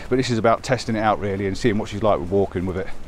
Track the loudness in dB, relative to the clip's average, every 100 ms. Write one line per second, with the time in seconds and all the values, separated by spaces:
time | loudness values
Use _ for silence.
0 | 0 0 2 2 4 2 0 -2 0 0
1 | 2 0 0 -2 -2 0 2 0 -2 0
2 | 2 2 2 0 2 0 -4 -4 -4 -6